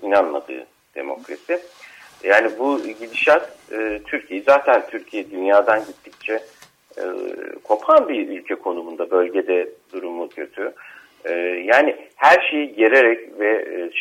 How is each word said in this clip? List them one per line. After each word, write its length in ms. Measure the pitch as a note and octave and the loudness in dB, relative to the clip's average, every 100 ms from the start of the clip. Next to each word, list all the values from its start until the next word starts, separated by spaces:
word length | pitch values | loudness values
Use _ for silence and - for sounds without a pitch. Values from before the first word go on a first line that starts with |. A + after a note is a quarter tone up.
inanmadığı 640 | G2+ G2+ E2+ D2 - C2 - _ _ | 0 0 2 -4 -8 -14 -16 _ _
demokrasi. 640 | C#2+ C#2 C2+ - D2+ - F3 F3 - - - - - | -14 -10 -12 -12 -14 -6 -8 -8 -20 -20 -20 -20 -6
Yani 260 | F#2+ G#2 A2+ A2+ | 2 2 2 -2
bu 220 | C3+ C#3 - A2 | -2 -2 -6 -12
gidişat, 560 | A#2 - D3+ D3 - - - | -12 -2 2 2 0 -12 -12
e, 280 | G#2+ A2 G#2 - | -6 -6 -6 -8
Türkiye, 340 | - - F#2+ | -10 -8 -2
zaten 420 | A#2+ C#3+ C#3 A#2 - | 4 4 4 2 0
Türkiye 400 | A2+ - G#2+ F#2+ | -10 -10 -12 -10
dünyadan 500 | F#2+ F#2+ G2+ G2+ A2 G2+ | -4 2 4 4 0 -2
gittikçe, 540 | - - - - A2 - _ _ _ _ - | -16 -20 -14 -8 -8 -8 _ _ _ _ -10
e, 40 | F#2 F#2 F2+ E2+ - - | -8 -8 -10 -10 -14 -12
kopan 440 | - G#2+ - D#5 G3+ | -4 0 4 4 4
bir 200 | A#2+ F#2+ | -2 -6
ülke 260 | F#2 - | -8 -8
konumunda, 560 | G2 F#2 F2 E2+ E2 E2+ | -6 -6 -6 -8 -8 0
bölgede 580 | F#2 F2 F#2+ F2+ F2+ F2+ - _ | 0 0 -2 -2 -2 -2 -10 _
durumu 360 | F#2 F2+ E2+ D#2+ | -12 -10 -10 -12
kötü. 440 | D#2+ D2 F#2 G#2+ - - - _ _ | -12 -14 -10 -12 -12 -20 -20 _ _
Ee, 80 | E2+ E2+ F2 F2+ | -8 -4 -4 -4
yani 320 | F#2+ B2+ D3+ - - - | 2 4 4 -2 -10 2
her 320 | C#3+ D3+ - | 4 6 4
şeyi 240 | D3+ C#3+ | -2 -4
gererek 640 | A2 A2+ C3+ A#2 A#2 - G2+ | 2 6 6 6 2 -4 -4
ve, 80 | G#2 | 0
e, 420 | A2 - F2+ E2+ - | 0 -4 -8 -6 -4